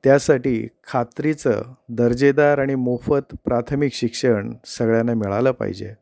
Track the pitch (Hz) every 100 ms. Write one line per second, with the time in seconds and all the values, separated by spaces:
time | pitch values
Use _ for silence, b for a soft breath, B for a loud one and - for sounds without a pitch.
0 | 135 139 - 139 131 113 - _ - 131
1 | 120 - 151 151 139 107 117 127 - 113
2 | 120 120 139 139 147 143 139 131 123 123
3 | - 139 135 - - 120 120 143 147 -
4 | 120 - 127 107 110 117 - - 113 113
5 | 117 117 101 101 131 127 104 92 98 104